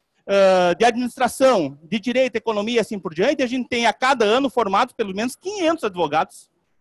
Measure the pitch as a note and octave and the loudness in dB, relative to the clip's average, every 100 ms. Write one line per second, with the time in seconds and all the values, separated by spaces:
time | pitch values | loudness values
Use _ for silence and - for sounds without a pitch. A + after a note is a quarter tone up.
0 | _ _ - G3 F#3+ F#3 F3+ E3+ A#3 A#3 | _ _ -2 4 4 4 2 2 2 2
1 | B3 - A#3+ - C4 A3+ C#3+ C#3+ D#3+ G#3+ | -4 -2 -4 2 2 4 0 -6 -6 -6
2 | B3 B3 C4 A#3 A3+ G#3 G#3 A#3+ G3+ G#3 | -2 0 0 -2 -4 -2 0 0 -2 -4
3 | F3+ D#3+ G#3+ D#4 B3+ B3+ A#3+ B3 A#3 G3+ | -8 -2 0 0 -2 -4 -4 -2 0 0
4 | B3+ C4+ G#3 A#3+ C#4 - G3+ G3 B3+ - | 0 2 2 2 0 -2 0 0 0 -4
5 | G#3 F#3+ B3 - F#4 G#4 D#4+ E4 A3 F3+ | -6 -4 -6 -8 -10 -4 -2 -2 -4 -4
6 | D#3 D3+ F#3+ - - _ _ _ | -2 -2 -2 -6 -20 _ _ _